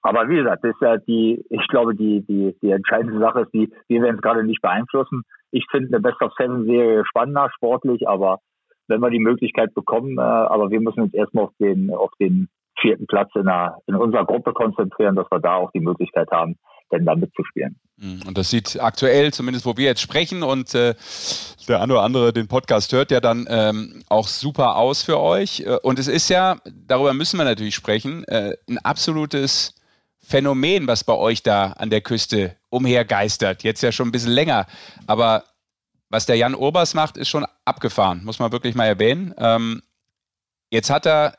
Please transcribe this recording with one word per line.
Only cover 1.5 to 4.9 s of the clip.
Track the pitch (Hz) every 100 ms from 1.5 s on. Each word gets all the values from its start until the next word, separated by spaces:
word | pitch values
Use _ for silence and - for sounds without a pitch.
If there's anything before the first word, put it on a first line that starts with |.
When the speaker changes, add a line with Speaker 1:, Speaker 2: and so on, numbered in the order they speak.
| - -
Speaker 1:
glaube, | 131 117
die, | 104 107 104 101
die, | 101 98 92
die | 104
entscheidende | 98 95 113 113 107
Sache | 110 123
ist, | 110
die, | 113 107 - _
wir | 117
werden | 120 113
es |
gerade | 110 113 110
nicht | 107
beeinflussen. | - 107 123